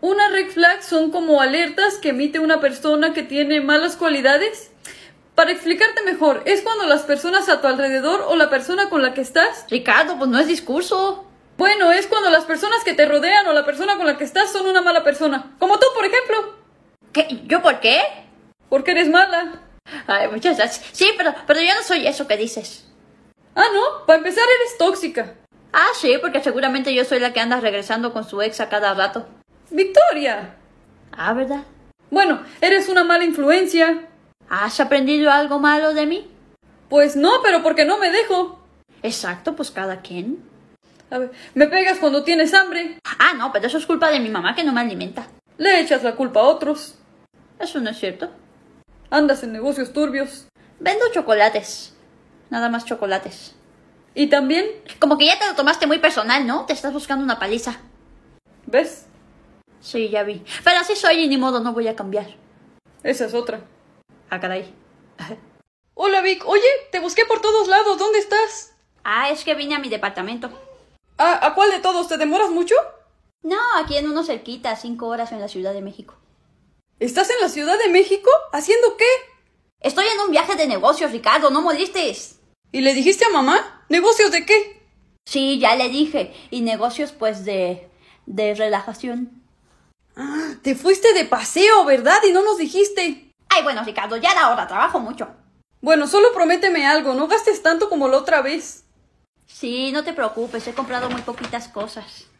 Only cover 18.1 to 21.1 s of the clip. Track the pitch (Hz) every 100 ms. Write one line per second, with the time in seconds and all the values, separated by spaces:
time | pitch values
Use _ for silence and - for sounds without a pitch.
18.1 | - - _ _ _ _ 269 269 349 339
19.1 | 339 381 339 339 330 - - - 302 -
20.1 | 202 208 214 349 320 226 - - - 381